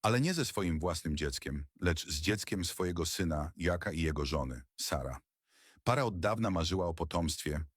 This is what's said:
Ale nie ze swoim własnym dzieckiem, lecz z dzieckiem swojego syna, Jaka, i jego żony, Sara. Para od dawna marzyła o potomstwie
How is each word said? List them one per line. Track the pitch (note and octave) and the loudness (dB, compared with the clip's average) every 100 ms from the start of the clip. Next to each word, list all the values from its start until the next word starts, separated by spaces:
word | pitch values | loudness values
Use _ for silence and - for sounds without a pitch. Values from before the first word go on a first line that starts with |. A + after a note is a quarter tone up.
Ale | G#2+ A#2+ | 4 4
nie | D3+ | 4
ze | E3+ C3+ | 2 0
swoim | - F2+ D#2+ | 0 0 2
własnym | F2 E2+ E2 D2 | 2 0 -2 0
dzieckiem, | D2 - - C#2+ D2 _ | -2 -2 -4 -6 -6 _
lecz | F2+ E2 - | 0 0 -2
z | D2+ | -2
dzieckiem | D#2+ G#2 - G2 F2 | 0 0 0 -2 -2
swojego | - F2+ E2+ D#2 | -2 -2 0 -2
syna, | - F2 D#2 D2+ - | 0 0 0 -2 0
Jaka, | E2+ F2 G#2 | 0 0 -2
i | D#2+ | 0
jego | D#2+ C#2+ C#2+ | 0 0 0
żony, | D2+ C2 B1 - - | 0 -2 -6 -14 -8
Sara. | - D#2 B1+ C2 _ _ _ _ - - | -4 -2 -4 -8 _ _ _ _ -20 -6
Para | - B2+ | 2 4
od | B2 F#2 | 2 2
dawna | G2 A2 G#2+ | 0 2 2
marzyła | F#2 D#2+ F#2 F2 | 2 2 0 0
o | |
potomstwie | E2 D#2+ E2+ D#2+ - - D2+ D#2 | -2 -2 0 0 0 -2 -4 -4